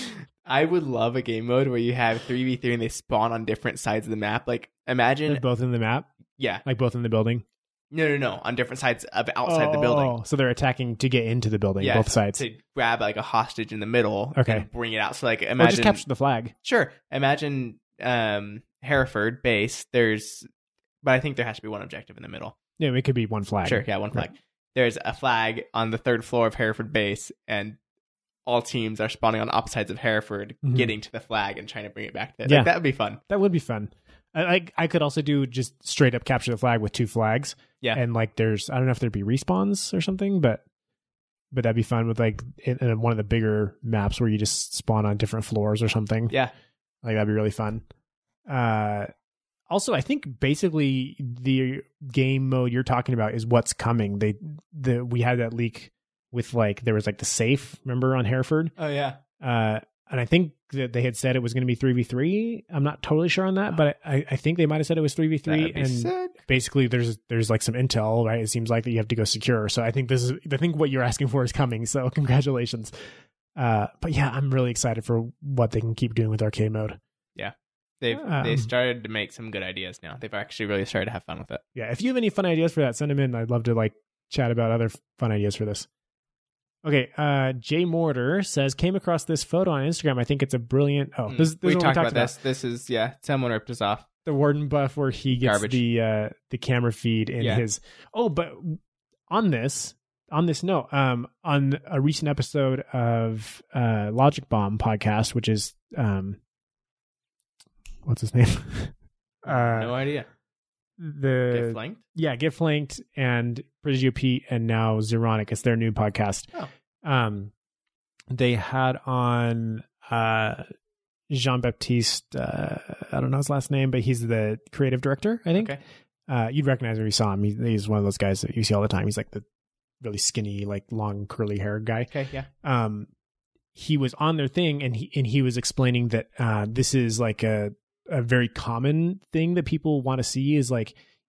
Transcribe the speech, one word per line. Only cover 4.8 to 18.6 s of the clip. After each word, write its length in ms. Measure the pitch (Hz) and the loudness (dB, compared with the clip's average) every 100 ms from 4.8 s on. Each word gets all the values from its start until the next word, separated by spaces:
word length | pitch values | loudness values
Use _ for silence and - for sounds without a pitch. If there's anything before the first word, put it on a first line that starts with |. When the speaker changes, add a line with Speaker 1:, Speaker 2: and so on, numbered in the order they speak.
| - | -4
Speaker 1:
imagine 460 | 127 120 135 151 | 2 2 2 0
Speaker 2:
They're 80 | 143 | 0
both 200 | 127 120 | 0 0
in 120 | 127 | 0
the 60 | 120 | 0
map? 300 | 110 127 - _ _ - | 0 0 -4 _ _ -6
Speaker 1:
Yeah. 220 | 127 95 | -4 -4
Speaker 2:
Like, 140 | - 120 | -4 0
both 160 | 123 | 0
in 80 | 123 | 0
the 60 | 117 | 0
building? 360 | 110 110 120 - _ _ _ _ | 2 2 0 -6 _ _ _ _
Speaker 1:
No, 180 | 151 156 | -2 0
no, 80 | 143 | 2
no. 240 | 127 98 | -2 -4
On 120 | - | -4
different 240 | 120 123 131 | -2 -4 -2
sides 260 | 131 117 | 0 0
of 240 | - - 117 - | -2 -4 -2 0
outside 360 | 127 165 151 | 0 2 2
the 60 | 151 | 2
Speaker 2:
Oh, 40 | |
Speaker 1:
building. 260 | 151 147 135 117 | 2 4 2 0
Speaker 2:
oh, 20 | |
so 120 | 110 139 | -2 2
they're 120 | 131 | 2
attacking 460 | 123 135 123 123 113 | 2 0 0 -2 0
to 120 | 135 | 2
get 160 | 123 113 | 2 2
into 240 | 120 113 | 0 2
the 80 | 107 | 2
building, 260 | 101 98 | 2 2
Speaker 1:
Yeah, 120 | 98 120 | 2 2
Speaker 2:
both 140 | 107 | 4
sides. 280 | - 101 98 | 2 2 0
Speaker 1:
to 180 | 123 110 _ - | -6 -10 _ -2
grab, 240 | 117 117 | 0 2
like, 160 | 107 107 | 0 -2
a 60 | |
hostage 500 | 110 113 113 - 107 | 0 0 0 -4 -8
in 80 | 110 | -6
the 60 | 104 | 0
middle 460 | 120 120 101 113 147 | 2 2 0 0 2
Speaker 2:
Okay. 160 | 120 110 | 2 2
Speaker 1:
and 120 | 101 | -2
bring 220 | 120 117 | -6 -4
it 60 | 110 | -2
out. 180 | 104 - | -2 -2
So, 100 | 127 | -2
like, 140 | 113 | 0
Speaker 2:
Or 40 | - | 0
just 60 | |
Speaker 1:
imagine 300 | 127 120 120 | 4 6 6
Speaker 2:
capture 200 | 208 202 - | 4 2 -2
the 100 | 131 | -2
flag. 380 | 139 120 117 - | 0 0 -4 -12
Speaker 1:
Sure. 300 | - 240 156 - _ | -2 0 0 -6 _
Imagine, 680 | 135 139 147 147 139 120 - _ - | -2 0 0 -2 -4 -6 -10 _ -8
um, 600 | 123 123 110 104 101 107 | -2 0 0 -2 -6 -12